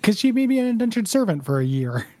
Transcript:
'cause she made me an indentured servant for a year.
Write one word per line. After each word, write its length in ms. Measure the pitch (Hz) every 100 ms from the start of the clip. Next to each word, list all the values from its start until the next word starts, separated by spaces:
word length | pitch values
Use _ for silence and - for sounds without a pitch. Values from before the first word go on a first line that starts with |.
'cause 180 | - 202
she 120 | 262
made 160 | 247 262
me 100 | 262
an 80 | 247
indentured 400 | 233 240 240 202
servant 360 | 269 220 147 135
for 140 | 139
a 60 | 131
year. 400 | 135 123 120 - -